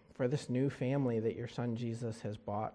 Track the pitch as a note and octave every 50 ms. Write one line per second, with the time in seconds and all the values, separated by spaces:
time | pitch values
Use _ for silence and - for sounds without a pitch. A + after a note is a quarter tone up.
0 | - - - - C3+ B2 C3+ - - - B2 B2 C3+ C#3+ - - C3 B2 C3+ C#3+
1 | C#3 B2 A#2 A2+ A2 A2+ - - A#2 A#2 - - A#2+ B2 A2+ A2+ A#2+ A#2 A2+ A2+
2 | B2+ A2+ A2 - - G#2+ G#2 G#2 - - G#2 G#2 A2 - -